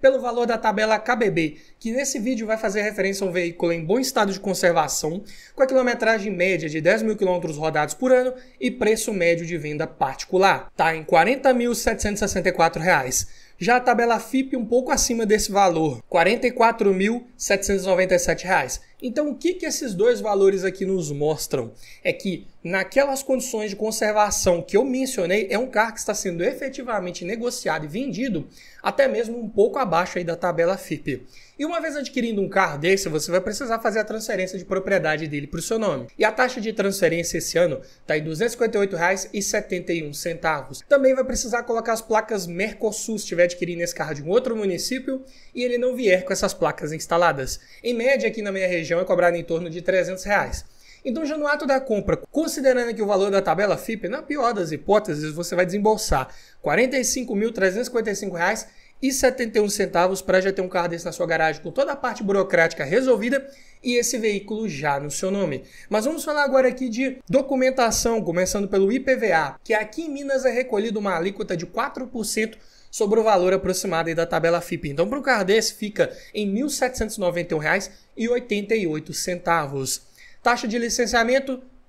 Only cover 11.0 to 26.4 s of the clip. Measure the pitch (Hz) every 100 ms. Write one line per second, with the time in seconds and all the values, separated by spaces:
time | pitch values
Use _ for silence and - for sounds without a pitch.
11 | 156 165 175 262 269 247 240 233 - 226
12 | 208 208 208 196 180 - 170 170 160 165
13 | 127 - - - - - 175 247 247 226
14 | 233 226 - 262 269 262 220 233 254 294
15 | - 233 220 214 208 196 196 165 160 120
16 | - 170 170 226 240 240 226 226 202 185
17 | 202 233 - - - 202 202 196 185 185
18 | 185 180 175 160 180 185 131 - - _
19 | 262 247 302 262 330 370 320 - 277 180
20 | 226 233 208 196 196 196 185 185 185 190
21 | 156 143 147 151 - 147 117 - - -
22 | - 180 196 170 - - 170 190 190 -
23 | 277 269 - 262 - 220 214 196 214 220
24 | 214 214 208 196 - 175 165 196 269 254
25 | 262 - 170 196 226 202 254 214 226 220
26 | - 208 196 170